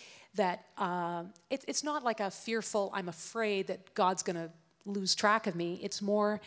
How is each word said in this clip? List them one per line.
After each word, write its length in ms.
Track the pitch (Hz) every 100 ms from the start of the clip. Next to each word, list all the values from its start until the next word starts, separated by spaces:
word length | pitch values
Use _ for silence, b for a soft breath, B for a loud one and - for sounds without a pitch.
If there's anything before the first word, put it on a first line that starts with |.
| B B B
that, 300 | 190 185 175 - -
uh, 440 | 190 180 170 175 175 - -
it, 160 | 269 -
it's 160 | -
not 180 | 302 294
like 160 | 247 220
a 100 | 196
fearful, 600 | - - 226 202 214 196
"I'm 160 | 208 175
afraid 600 | 165 - 226 214 196 190
that 260 | 180 -
God's 280 | - 185 185
gonna 280 | - 170 165 - _ _
lose 300 | 202 202 190
track 320 | - 208 220 220
of 80 |
me." 240 | 170 170 180
It's 200 | 202 -
more 380 | 202 208 208 214